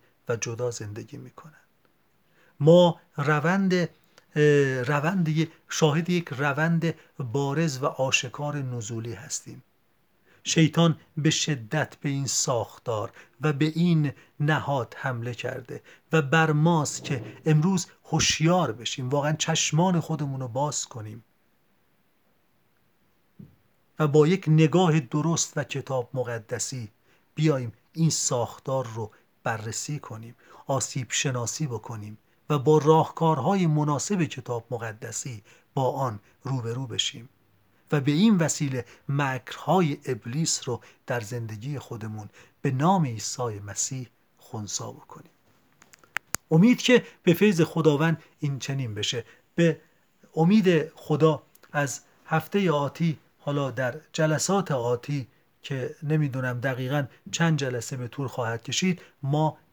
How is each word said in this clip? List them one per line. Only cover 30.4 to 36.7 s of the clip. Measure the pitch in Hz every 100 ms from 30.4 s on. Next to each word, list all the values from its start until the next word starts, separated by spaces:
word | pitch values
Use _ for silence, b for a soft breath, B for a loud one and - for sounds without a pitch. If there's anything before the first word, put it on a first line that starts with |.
| B B B
آسیب | 135 - 139 123
شناسی | - 143 123 117 - 151
بکنیم | 113 - 113 104 107 _ _ -
و | 147
با | 127 156
راهکارهای | 143 160 151 - 165 151 123 196 170
مناسب | 151 147 139 - 202
کتاب | 151 - - 120 -
مقدسی | 120 113 107 113 113 139 110 b b b
با | - 127
آن | 131 131 104 b b
روبرو | - 135 117